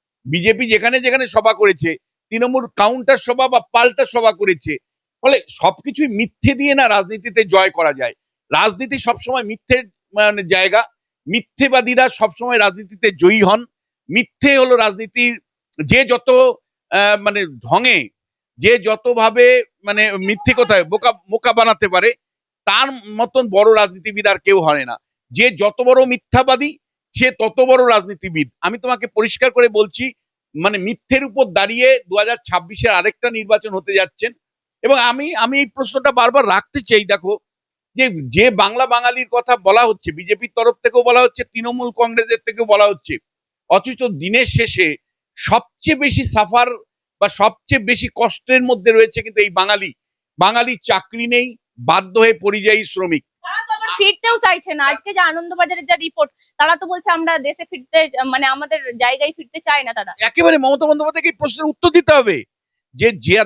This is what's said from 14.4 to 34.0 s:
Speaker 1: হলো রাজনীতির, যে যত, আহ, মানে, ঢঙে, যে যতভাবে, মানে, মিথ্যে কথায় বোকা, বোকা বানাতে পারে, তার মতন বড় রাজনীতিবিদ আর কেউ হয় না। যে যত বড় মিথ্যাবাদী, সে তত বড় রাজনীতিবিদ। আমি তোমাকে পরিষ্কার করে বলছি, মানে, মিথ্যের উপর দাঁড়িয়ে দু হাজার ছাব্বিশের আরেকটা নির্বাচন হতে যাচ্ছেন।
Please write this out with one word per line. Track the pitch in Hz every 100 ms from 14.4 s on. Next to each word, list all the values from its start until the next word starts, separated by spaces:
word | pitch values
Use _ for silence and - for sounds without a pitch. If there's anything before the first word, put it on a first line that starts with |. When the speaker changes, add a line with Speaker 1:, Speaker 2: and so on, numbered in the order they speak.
| 285 277
Speaker 1:
হলো | 254 247
রাজনীতির, | 220 196 226 240 240 233 _ _ _ - 147
যে | 240 269
যত, | 247 262 254 254 240 _ _ _
আহ, | 185 202 208
মানে, | 208 202 180
ঢঙে, | 127 117 175 254 196 113 _ _ _ _ -
যে | 180 233
যতভাবে, | 190 220 247 240 220 220 247 254 - _
মানে, | 202 208 214
মিথ্যে | 196 190 214 254 247
কথায় | 240 196
বোকা, | 160 208 240
বোকা | 226 - 226 247
বানাতে | 220 226 214 202
পারে, | 180 214 - _ _ _ _ -
তার | 208 277 262 208
মতন | 214 240 262 233
বড় | 190 214 220
রাজনীতিবিদ | 202 185 214 202 208
আর | 190
কেউ | 196 196
হয় | 160 147 123
না। | 117 _ _ _
যে | 120 240
যত | 180 202 -
বড় | 247 254 262
মিথ্যাবাদী, | 247 _ 247 262 254 294 302 _ _ _ -
সে | 254
তত | 254 220 262
বড় | 254 262 247
রাজনীতিবিদ। | 220 190 196 190 160 135 _
আমি | 196 226
তোমাকে | 247 247 240
পরিষ্কার | - 220 - 254
করে | 240 240
বলছি, | 214 214 - 254 - _ _ _ 151
মানে, | 190 208
মিথ্যের | 190 233 _ 262
উপর | 269 214 240
দাঁড়িয়ে | 180 202 233 254 254 -
দু | 202
হাজার | 214 233
ছাব্বিশের | - 180 170 202 226
আরেকটা | 185 202 - 240
নির্বাচন | 226 202 214 214
হতে | 190 185
যাচ্ছেন। | 196